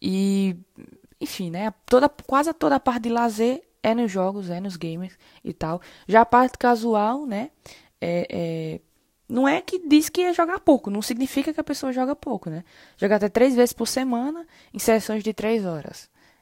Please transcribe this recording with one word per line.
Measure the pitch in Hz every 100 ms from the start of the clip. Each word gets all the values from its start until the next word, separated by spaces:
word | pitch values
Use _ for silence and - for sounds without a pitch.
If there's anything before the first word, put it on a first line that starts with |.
E, | 190 190 196 196 190 175 - - - - _ _
enfim, | 302 - 175
né, | 170 214 - -
toda, | 247 285
quase | - - 269 320
toda | 311 311
a | 269
parte | 262 240
de | 233
lazer | 233 240 208 233 269 _ _
é | 220
nos | 233 226
jogos, | 190 185 202 180
é | 175
nos | 196
gamers | 170 165 165 185 _ _ _
e | -
tal. | - 160 180 - - -
Já | 220
a | 233
parte | 240 254 -
casual, | 240 233 233 214 214 277
né, | 277 202 294 _ - - _ _
é, | 170 175 -
é, | - 165 165 160 165 _ _ _ _ _
não | 240 269
é | 330
que | - 370 320
diz | 302 311
que | 359
é | 359
jogar | 339 339 392
pouco, | - 262 202
não | 202
significa | 214 233 262 277 311
que | 302
a |
pessoa | 302 277 262
joga | 254 254 285
pouco, | 294 202 165
né? | 160 - - - _
Joga | 196
até | 208 202
três | 226 269
vezes | 240 240
por | - 226
semana, | 254 262 233 277 330 330 _ _
em | 208
sessões | - 220 - 214
de | 214
três | - 214 226
horas. | 185 156 - - - _ _ _